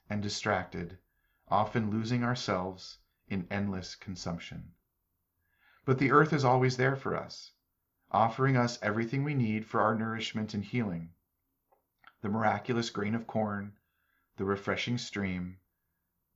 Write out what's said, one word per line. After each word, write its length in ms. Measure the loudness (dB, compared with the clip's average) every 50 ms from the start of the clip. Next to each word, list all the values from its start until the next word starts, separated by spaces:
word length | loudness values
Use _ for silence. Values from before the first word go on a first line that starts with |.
| _ -6
and 120 | -4 -4
distracted, 760 | -4 -4 -4 -2 0 0 0 0 -2 -4 -8 -8 -8 -10 -12 -16 _ _ _ _ _ _ _ _ _ 0
often 400 | 2 2 2 2 0 -2 0 0
losing 340 | 0 -2 0 0 0 0 0
ourselves 760 | 0 -2 -2 -2 -2 -2 -2 -2 -4 -8 -10 -14 -18 -20 -20 _ _ _ _ _
in 200 | -6 -4 -4 -4 -2
endless 460 | -4 -2 -2 -2 -4 -4 -8 -10 -12
consumption. 800 | -12 -12 -12 -12 -8 -6 -6 -6 -6 -8 -12 -12 -14 -14 -16 -20 _ _ _ _ _ _ _ _ _ _ _ _ _ _ _ _ _ _ _ _ _ _
But 140 | 0 2
the 140 | 4 4 6
earth 200 | 6 6 6 6
is 140 | 4 4 4
always 320 | 4 6 6 4 4 4
there 180 | 4 2 2 2
for 220 | 0 -2 -2 -2
us, 340 | -4 -4 -8 -12 -16 -18 -20 -20 _ _ _ _ _ _ _ _ _ _ _
offering 460 | 2 4 4 4 4 2 4 6 6
us 200 | 6 4 2 0 -2
everything 420 | -2 0 0 0 0 0 0 -2 0
we 100 | 0 2
need 320 | 2 2 2 0 -2 -2
for 160 | 0 2 2
our 140 | 4 4 4
nourishment 580 | 2 0 -2 -2 -4 -4 -4 -4 -4 -4 -2 -2
and 100 | -4 -4
healing. 500 | -2 -2 -2 -2 -2 -4 -6 -8 -10 -16 _ _ _ _ _ _ _ _ _ _ _ _ _ _ _ _ _ _ -20 _ _
The 80 | -4 -2
miraculous 600 | 0 2 2 2 2 0 0 -2 0 0 -2 -2
grain 260 | -4 -4 -2 -2 -2
of 100 | -2 -4
corn, 480 | -4 -2 -2 -2 0 -2 -4 -8 -10 -14 _ _ _ _ _ _ _ _ _ _ _ _
the 80 | -4 -2
refreshing 520 | 0 -2 0 -2 -2 -2 -2 -2 -2 -2
stream, 600 | -2 -4 -4 -4 -4 -2 -2 -2 -4 -6 -8 -10 -14 _ _ _ _ _ _ _ _ _ _ _ _ _ _ _